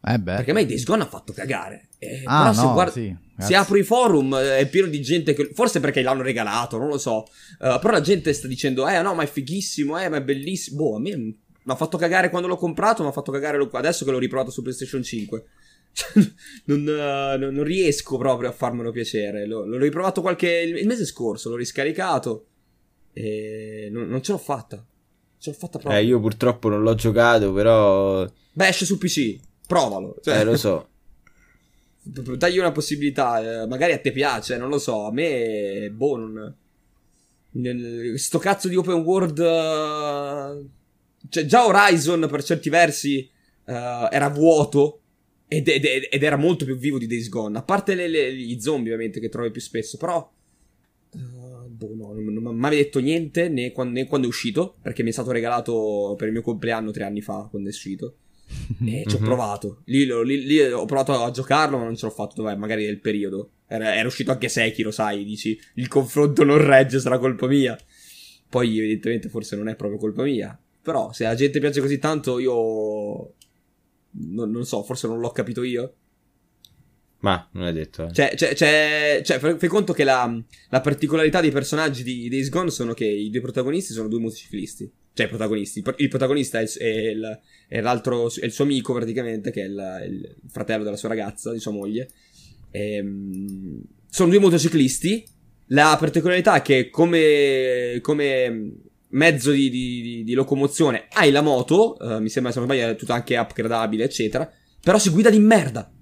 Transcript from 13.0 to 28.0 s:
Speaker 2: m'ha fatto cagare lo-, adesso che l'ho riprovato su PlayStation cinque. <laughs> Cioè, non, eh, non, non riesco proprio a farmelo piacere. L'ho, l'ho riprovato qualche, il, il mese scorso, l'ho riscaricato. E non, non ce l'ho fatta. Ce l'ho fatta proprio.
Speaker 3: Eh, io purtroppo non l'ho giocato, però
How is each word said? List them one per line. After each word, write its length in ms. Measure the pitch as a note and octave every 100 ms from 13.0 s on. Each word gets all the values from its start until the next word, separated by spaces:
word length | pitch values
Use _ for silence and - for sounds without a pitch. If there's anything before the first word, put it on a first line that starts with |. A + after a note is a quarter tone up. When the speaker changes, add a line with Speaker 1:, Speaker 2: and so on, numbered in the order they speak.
Speaker 2:
m'ha 100 | D3
fatto 180 | C#3+ C#3
cagare 240 | C#3 D3 D3
lo-, 120 | C#3
adesso 340 | B2 D3 E3+
che 60 | C3+
l'ho 80 | B2+
riprovato 320 | B2+ C3 C3
su 100 | C3+
PlayStation 400 | B2+ B2 C3 C3+
cinque. 420 | A#2+ A2+ G2+ A2+ -
<laughs> 80 | _ _ _ _
Cioè, 300 | - - - - _ - - -
non, 200 | D3 D3
eh, 480 | D3+ C#3+ C#3 C#3 C3+
non, 160 | C#3
non 120 | C#3
riesco 520 | D3 F#3+ F3 C#3+ - B2+
proprio 320 | C3+ A#2+ A#2+
a 40 |
farmelo 400 | - B2 A#2+ A#2
piacere. 520 | A#2+ A2+ A2 G#2 G#2
L'ho, 200 | G#2 A2 G2+
l'ho 100 | B2
riprovato 440 | D3 D3+ F#3 F#3
qualche, 280 | F3+ F3 F3+ E3+
il, 160 | E3+ E3+
il 100 | G#3
mese 180 | A#3+
scorso, 460 | D#3+ - A#2 G#2+ A2+
l'ho 60 | A#2+
riscaricato. 920 | A#2+ - C#3+ D#3+ F#3 C#3 B2+ A2 _ _ _ _ _ _ _
E 760 | - A2 G#2+ G#2+ A2 A2 G#2+ G#2
non, 160 | A2+ G2
non 160 | B2+
ce 80 | C3
l'ho 80 | G3
fatta. 480 | - C3+ - G2+ - _ _ _ _ _
Ce 140 | -
l'ho 60 | D3
fatta 240 | F3 -
proprio. 200 | - G#2
Speaker 3:
Eh, 40 |
io 160 | A2 B2
purtroppo 480 | A2 G#2+ B2 A#2+ A2+
non 140 | G#2
l'ho 120 | A2
giocato, 580 | A2+ A2+ A2+ A#2 A#2 G2
però 720 | F#2+ A2 A2+ G2+ F#2+